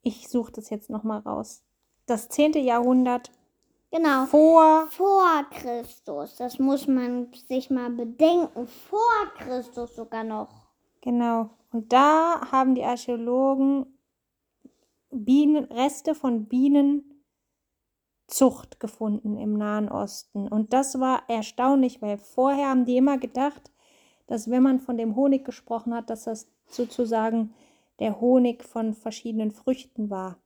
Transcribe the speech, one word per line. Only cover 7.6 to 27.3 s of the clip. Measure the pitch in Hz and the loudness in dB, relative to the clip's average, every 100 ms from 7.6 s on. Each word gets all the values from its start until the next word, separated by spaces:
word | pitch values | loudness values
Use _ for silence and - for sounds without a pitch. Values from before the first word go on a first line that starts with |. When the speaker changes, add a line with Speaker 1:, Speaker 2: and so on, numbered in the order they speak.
| 262 | -4
Speaker 2:
mal | 262 247 | -6 -4
bedenken. | 240 233 240 320 349 330 - 247 | -8 -10 2 4 4 0 -6 -12
Vor | - - 415 466 440 415 - | -14 -8 -2 0 0 -2 -10
Christus | - 254 240 - 240 | -10 -10 -10 -12 -14
sogar | - 220 226 | -14 -12 -10
noch. | 220 214 214 - _ _ _ _ | -8 -8 -10 -16 _ _ _ _
Speaker 1:
Genau. | 254 240 233 226 220 _ _ | -4 -2 0 -2 -4 _ _
Und | 233 220 | -10 2
da | 247 285 311 330 330 - | 4 6 4 2 -2 -2
haben | 262 262 | 0 2
die | 254 | 0
Archäologen | 247 240 - 240 233 254 269 269 269 277 269 _ _ _ _ _ _ _ - _ _ _ _ | -2 -6 -6 -6 -2 0 0 2 0 0 -4 _ _ _ _ _ _ _ -20 _ _ _ _
Bienen-, | 262 208 269 294 302 262 | -8 2 4 4 2 0
Reste | 233 277 277 - 311 | -2 -2 -2 -6 -2
von | 262 233 214 | -2 -2 -2
Bienenzucht | 254 277 285 285 285 - _ _ _ _ _ _ _ _ _ _ _ _ - 262 254 - - | 0 4 4 4 0 -6 _ _ _ _ _ _ _ _ _ _ _ _ 2 2 0 -18 -14
gefunden | 220 - 220 208 214 208 | -14 -8 -6 -6 -6 -6
im | 214 | -4
Nahen | 208 208 214 208 | -4 -4 -4 -4
Osten. | 202 202 - - 202 196 | -6 -8 -10 -12 -10 -4
Und | 214 214 | -4 0
das | 254 262 262 | 0 -2 -2
war | 262 254 - | -2 -2 -2
erstaunlich, | 226 214 - 254 277 254 - | -6 -6 -2 2 2 2 -2
weil | 208 202 | -8 -8
vorher | _ - 262 277 277 | _ -2 0 0 0
haben | 262 247 | 0 2
die | 247 | 2
immer | 269 277 | 2 0
gedacht, | 240 247 285 294 _ _ _ _ _ _ _ | -4 -4 -4 -6 _ _ _ _ _ _ _
dass | 233 214 | -8 -2
wenn | 254 | 2
man | 269 262 | 4 2
von | 262 240 | -2 -4
dem | 226 214 | -4 0
Honig | 277 269 | 2 0
gesprochen | 269 - _ 233 226 | -2 -16 _ -8 -6
hat, | 233 233 | -8 -8
dass | 226 | -8
das | - 220 - _ _ | -8 -10 -12 _ _
sozusagen | - 240 - 233 226 220 | -8 -6 -4 -2 0 0